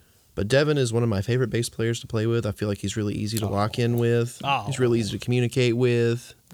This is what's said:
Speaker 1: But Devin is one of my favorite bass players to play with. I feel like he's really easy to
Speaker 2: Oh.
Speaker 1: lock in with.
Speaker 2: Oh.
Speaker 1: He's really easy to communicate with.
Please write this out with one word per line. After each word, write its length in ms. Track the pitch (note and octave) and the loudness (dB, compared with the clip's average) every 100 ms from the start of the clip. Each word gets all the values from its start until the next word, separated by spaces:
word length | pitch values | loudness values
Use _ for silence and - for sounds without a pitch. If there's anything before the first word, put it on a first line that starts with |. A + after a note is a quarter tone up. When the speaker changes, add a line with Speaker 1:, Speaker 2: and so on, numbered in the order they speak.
| _ _ _ | _ _ _
Speaker 1:
But 160 | - G2 | -4 2
Devin 280 | C3+ D3+ D3 | 4 4 2
is 140 | A#2+ | 2
one 120 | A#2 | 2
of 40 | A#2+ | 2
my 120 | G2 | 0
favorite 280 | G#2 B2 A#2 | 0 0 0
bass 200 | A2+ A#2 | -2 -4
players 320 | - A2+ A#2 | -2 -2 -2
to 60 | - | -4
play 180 | A2+ A2+ | -2 0
with. 180 | A#2 G#2 | 0 -2
I 60 | |
feel 160 | - G#2 | -2 -4
like 120 | G2+ | -2
he's 180 | G2+ A2 | -4 -4
really 160 | G#2 G#2+ | -4 -2
easy 220 | G#2+ A2 | -2 -2
to 80 | G#2 | -2
Speaker 2:
Oh. 40 | |
Speaker 1:
lock 280 | G2 A2 - | 0 -2 0
in 180 | A#2+ A#2+ | 0 2
with. 440 | A#2 A#2+ A#2 - | 2 2 0 -4
Speaker 2:
Oh. 200 | C#3 C3+ G#2 | -2 -2 -2
Speaker 1:
He's 120 | C3 | 0
really 200 | A#2+ A#2 | 2 2
easy 180 | G2+ G2+ | 0 -4
to 60 | |
communicate 540 | - B2 A#2+ C3 B2 A#2 | -2 0 0 2 2 2
with. 560 | B2 A#2+ A#2 A#2+ - - - | 2 2 2 0 -6 -20 -18